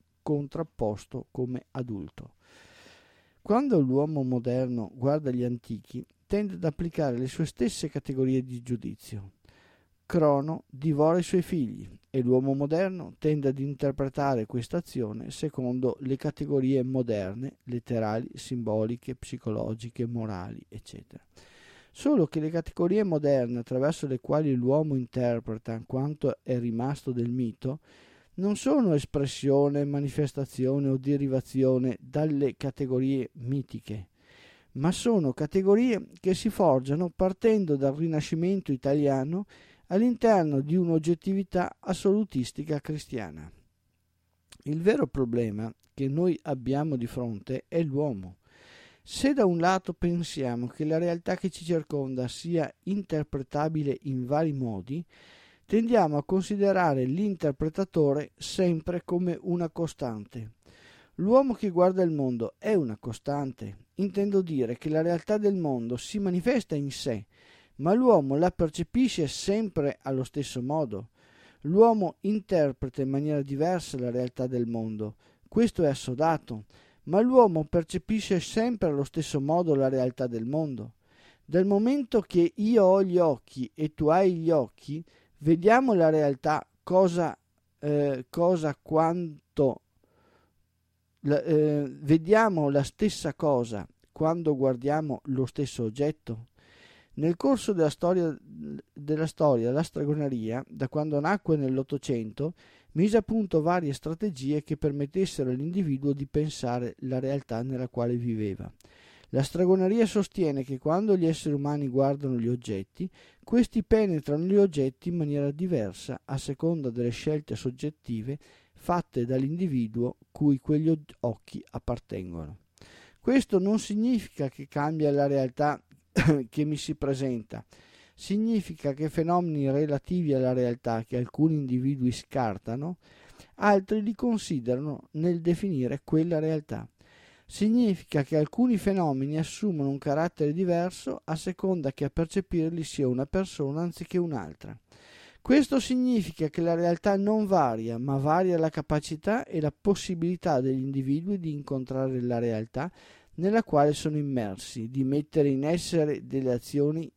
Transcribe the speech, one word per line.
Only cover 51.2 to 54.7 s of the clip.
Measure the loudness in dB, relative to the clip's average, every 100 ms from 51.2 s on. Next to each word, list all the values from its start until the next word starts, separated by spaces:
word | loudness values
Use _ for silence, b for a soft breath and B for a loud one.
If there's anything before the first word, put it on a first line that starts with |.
| -4 -4
che | -4
ci | -6
circonda | -2 -2 -2 -4 -4 -4 -6
sia | -6 -4 -2 -2 -6
interpretabile | -6 -4 -2 -4 -2 -6 -4 -2 -2 0 -2 -4
in | -4 -4 0
vari | 0 0
modi, | 0 -4